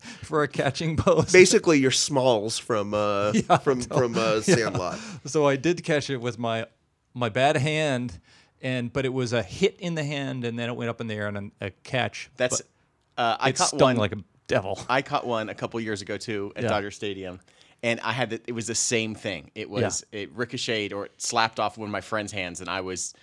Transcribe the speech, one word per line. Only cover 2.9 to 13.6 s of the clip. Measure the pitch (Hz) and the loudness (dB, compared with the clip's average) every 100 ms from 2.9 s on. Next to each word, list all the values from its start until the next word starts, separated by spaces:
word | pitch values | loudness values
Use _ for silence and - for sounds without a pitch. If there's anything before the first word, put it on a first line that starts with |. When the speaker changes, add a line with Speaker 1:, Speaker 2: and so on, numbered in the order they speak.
| 104 | 0
Speaker 2:
uh, | 104 101 104 | 2 2 2
Speaker 1:
<laughs> | 208 | 2
Yeah, | - - | 4 2
Speaker 2:
from, | 147 127 | 4 -2
Speaker 1:
totally. | 117 135 123 | 0 0 2
Speaker 2:
from, | 113 | 2
uh, | 113 110 107 | 2 2 4
Speaker 1:
Yeah. | 143 | 4
Speaker 2:
Sandlot. | 110 120 87 85 - 160 139 | 2 -2 -4 -6 -12 -14 -4
Speaker 1:
So | 156 143 | 2 2
I | 139 | 2
did | 165 170 | 0 -2
catch | 165 147 131 | 0 -2 -2
it | 127 | -4
with | 123 110 | -6 -4
my, | 117 113 113 _ _ _ _ | -4 -4 -6 _ _ _ _
my | 120 117 | -4 -2
bad | 127 143 156 | 4 4 4
hand, | 151 156 151 123 123 90 - _ _ _ | 2 0 0 0 -4 -10 -18 _ _ _
and, | 131 127 120 | -6 -4 -4
but | 139 131 | -2 -2
it | |
was | 131 117 | 0 0
a | 117 | 0
hit | 98 - 190 - | -2 0 0 0
in | 175 | -4
the | 160 | -4
hand, | 143 143 135 131 | -4 -4 -6 -4
and | 117 117 | -6 -4
then | 117 | -6
it | 120 | -4
went | 117 | -4
up | 113 | -4
in | 113 | -6
the | |
air | 107 104 | -4 -4
and | 101 101 - | -6 -10 -10
a, | 101 | -10
a | |
catch. | - - 127 110 - - - | -10 -4 -2 -2 -4 -14 -2
Speaker 3:
That's, | 127 - - _ _ _ _ - | 0 0 -4 _ _ _ _ -2
Speaker 1:
But | |
Speaker 3:
uh, | 117 - | 0 2
I | 131 | 0
Speaker 1:
it | |
Speaker 3:
caught | 131 | 2